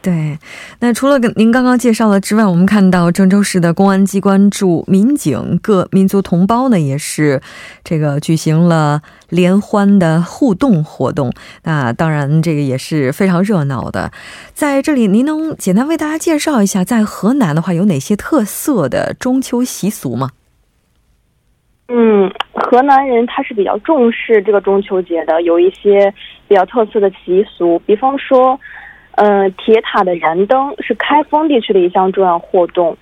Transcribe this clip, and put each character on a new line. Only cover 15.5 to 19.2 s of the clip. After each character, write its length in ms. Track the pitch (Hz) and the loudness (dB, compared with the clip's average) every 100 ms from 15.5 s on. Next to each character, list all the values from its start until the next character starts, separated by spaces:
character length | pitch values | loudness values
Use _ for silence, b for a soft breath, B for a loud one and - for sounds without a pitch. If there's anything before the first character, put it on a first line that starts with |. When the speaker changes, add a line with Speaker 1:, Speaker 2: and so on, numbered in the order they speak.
| - | -6
Speaker 1:
简 180 | - | -2
单 140 | 185 277 | 0 0
为 80 | 320 | -4
大 120 | 302 | -4
家 80 | 311 | -4
介 220 | 349 302 | -2 -2
绍 240 | - 277 | -2 0
一 40 | 196 | 0
下， 180 | 202 | -2
在 200 | 185 240 | -2 -2
河 300 | 208 - 190 | -2 -2 -2
南 200 | 285 196 | 0 0
的 60 | 151 | -2
话， 140 | 165 | -2
有 100 | 170 208 | -2 0
哪 120 | 143 | -2
些 160 | - | -2
特 300 | 208 - 311 | -6 -2 -2
色 440 | 208 - - 254 139 | -2 -6 -4 -2 0
的 260 | - - | -2 -4
中 240 | - | -4